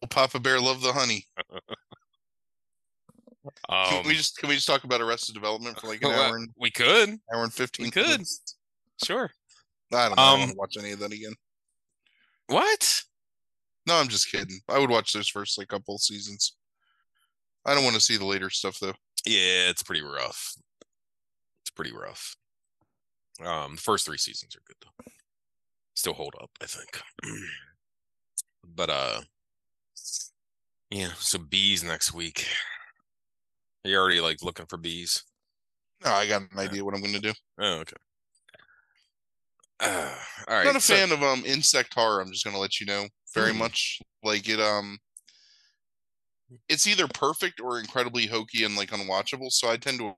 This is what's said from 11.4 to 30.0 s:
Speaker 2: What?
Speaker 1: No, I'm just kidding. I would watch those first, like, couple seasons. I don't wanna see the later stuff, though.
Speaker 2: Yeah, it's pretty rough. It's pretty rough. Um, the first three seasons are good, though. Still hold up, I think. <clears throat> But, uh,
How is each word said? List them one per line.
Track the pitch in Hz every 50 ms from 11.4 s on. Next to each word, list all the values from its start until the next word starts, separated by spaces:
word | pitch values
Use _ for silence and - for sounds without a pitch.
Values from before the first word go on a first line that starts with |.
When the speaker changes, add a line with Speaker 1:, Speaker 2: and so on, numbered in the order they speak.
| _ _ _ _ _ _ _ _ _ _ _ _ _ _ _ _ _ _ _ _ _
Speaker 2:
What? | - 139 - 349 415 440 - - - - - - _ _ _ _ _ _ _ _ _ _ _ _ _ _ _ -
Speaker 1:
No, | 160 170
I'm | 165 139 123
just | 107 98 - -
kidding. | - 101 95 92 95 95 -
I | - 123 139
would | 139 123
watch | 120 107 - - -
those | 104 101 -
first, | - 101 101 - -
like, | 104 95 -
couple | 104 98 98 - 101
seasons. | 101 - - 104 104 104 104 101 104 - - - _ _ _ _ _ _ _ _ _ _ _ _ _ _ _ _ _ _ _ _ _ -
I | 135 143
don't | 143 135
wanna | 123 110 110
see | - - 113
the | 104 98
later | 95 98 95 95 92
stuff, | - - - 95 - -
though. | 101 95 95 - _ _ _ - -
Speaker 2:
Yeah, | 113 110 95 92 92 92 92 90 107
it's | - - -
pretty | - 90 78
rough. | 73 71 71 67 62 - - - - - - - _ _ _ - - _ _ _ _ _ _ _ _ _ _ _ _ _ _ _ -
It's | - -
pretty | - 78 62 57
rough. | - - 50 - - - - - - _ _ _ _ _ _ _ _ _ _ _ _ _ _ _ _ _ _ - -
Um, | 82 87 82 78 71 71 76
the | -
first | - 113 104 92 -
three | 80 73
seasons | - - - - - - - -
are | - _
good, | - - _
though. | _ _ _ - - - - _ _ _ _ _ _ _ _ _ _ _ _ _ _ _ -
Still | - - 90 -
hold | - 73 71 - -
up, | - - - -
I | -
think. | - - - - - - - - - _ - -
<clears throat> | - - - - - - - - - _ _ _ _ _ _ _ _ _ _ _ _ _ - - _ _ _ _ 87 82
But, | 87 87 80
uh, | 76 67 67 60 53 55 - - _ _ _ _ _ _ _ _ _ _ _ _ - -